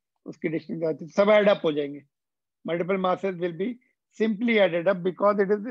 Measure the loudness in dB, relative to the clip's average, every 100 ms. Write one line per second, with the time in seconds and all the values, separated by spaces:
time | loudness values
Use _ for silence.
0 | _ _ -20 -10 -6 -6 -8 -6 -6 -6
1 | -6 0 4 6 4 2 0 -2 -4 -8
2 | _ _ _ _ _ _ -6 -4 -2 -2
3 | 0 -2 -4 -4 -6 -4 -6 -8 _ _
4 | _ -4 -2 0 2 4 4 2 0 0
5 | -2 0 2 2 0 0 -4